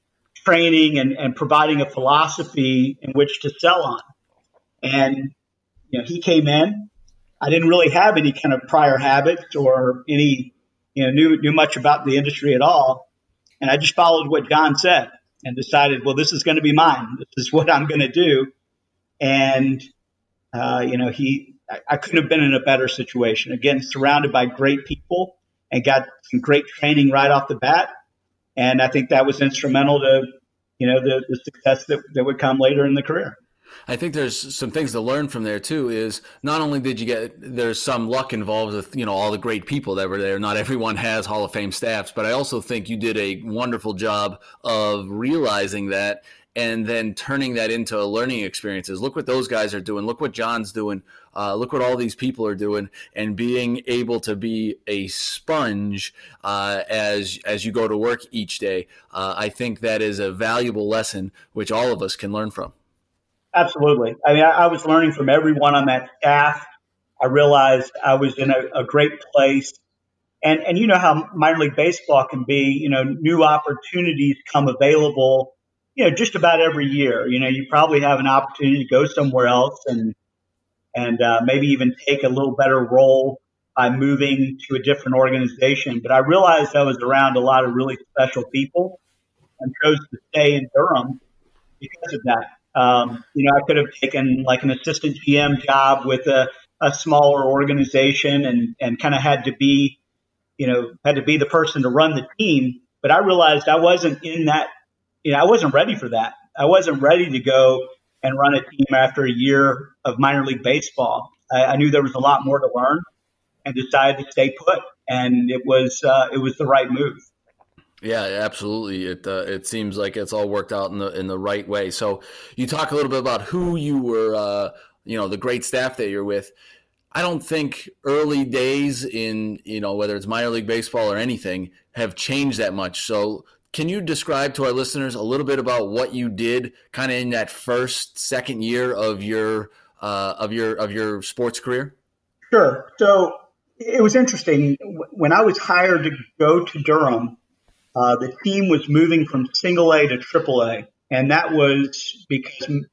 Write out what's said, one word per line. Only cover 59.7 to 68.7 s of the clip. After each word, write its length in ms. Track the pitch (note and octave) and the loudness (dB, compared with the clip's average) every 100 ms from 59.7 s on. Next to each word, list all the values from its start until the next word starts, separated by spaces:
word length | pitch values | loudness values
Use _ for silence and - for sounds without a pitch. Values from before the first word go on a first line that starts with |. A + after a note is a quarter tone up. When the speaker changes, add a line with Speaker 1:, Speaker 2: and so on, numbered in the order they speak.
| G2+ | -6
Speaker 2:
that 220 | A2+ G#2+ | -4 -2
is 160 | G#2+ G2+ | -2 -4
a 120 | G2 | -6
valuable 580 | F#2 A2+ A#2 B2 G#2+ G#2 | -4 -4 -2 -2 -4 -2
lesson 440 | A2 G#2+ G2 F#2+ - _ | -2 -4 -8 -10 -14 _
which 180 | A2 G#2 | -10 -4
all 180 | A2 B2 | -2 -2
of 120 | A2 | -2
us 140 | F#2+ - | -6 -8
can 160 | G2+ | -8
learn 180 | G#2+ G#2+ | -6 -6
from. 240 | F#2+ - - _ _ _ _ _ _ _ | -8 -12 -14 _ _ _ _ _ _ _
Speaker 1:
Absolutely. 600 | F3 E3+ D3+ D3 C3 A2+ - D3 | 0 0 2 2 2 0 0 2
I 60 | |
mean, 80 | D3+ | 6
I, 60 | D#3+ | 6
I 160 | E3 E3+ | 6 4
was 160 | E3 D#3 | 2 2
learning 260 | D#3+ D#3+ | 2 2
from 160 | D3 C3+ | 0 2
everyone 460 | D3+ D#3 D3 C#3+ | 4 4 2 4
on 120 | C#3+ C3+ | 4 2
that 220 | B2+ - _ | 0 -4 _
staff. 480 | D3 D3 D3 - - _ _ _ _ - | 2 4 2 0 -10 _ _ _ _ -4
I 40 | B2+ | 0
realized 640 | C#3 D3 C#3+ C3+ C3 B2+ - | 4 6 6 6 4 0 -4
I 120 | C#3+ | 0
was 240 | C3+ C#3 C3+ | 2 0 -2
in 120 | C3+ | 0
a, 300 | C3 B2+ | 0 -2